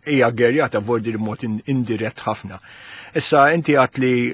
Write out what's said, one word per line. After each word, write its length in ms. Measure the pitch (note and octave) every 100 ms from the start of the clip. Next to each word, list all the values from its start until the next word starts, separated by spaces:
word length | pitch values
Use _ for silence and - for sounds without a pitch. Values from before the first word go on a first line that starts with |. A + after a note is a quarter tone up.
hija 300 | - C#3+ A#2
ggerjata, 480 | A#2 A#2+ C#3 C#3 A2
vuol 240 | G#2 A#2+
dire, 160 | A2 A2
b'mod 240 | G#2+ G#2+
in-, 160 | A#2+ G#2+
indirett 600 | - C3+ A#2 G#2+ G#2+ -
ħafna. 380 | - G#2+ G2 F#2 - - - - -
Issa, 400 | D#3+ - D3+ C#3
inti 260 | E3+ D3+ C#3+
għat 240 | B2+ -
li 160 | B2+ B2 A#2+